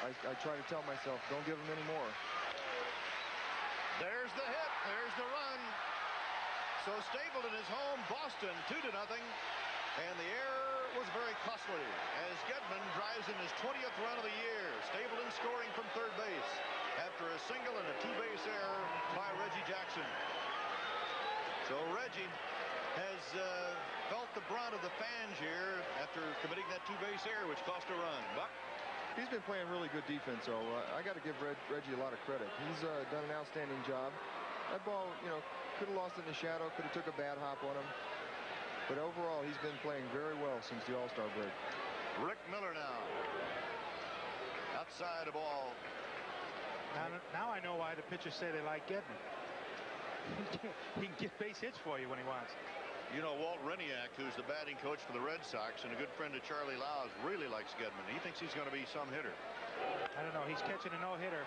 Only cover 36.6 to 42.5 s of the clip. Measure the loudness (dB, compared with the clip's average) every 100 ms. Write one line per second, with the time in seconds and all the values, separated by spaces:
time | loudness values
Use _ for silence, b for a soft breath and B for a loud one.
36.6 | 0 0 0 0 0 0 0 2 0 0
37.6 | 0 0 0 -4 -2 -2 -4 -4 -4 -2
38.6 | -2 -2 0 2 2 2 2 2 2 0
39.6 | -2 0 0 0 0 2 2 2 2 2
40.6 | 0 -2 0 2 2 0 0 2 0 0
41.6 | -2 0 -2 -2 -2 0 0 0 -2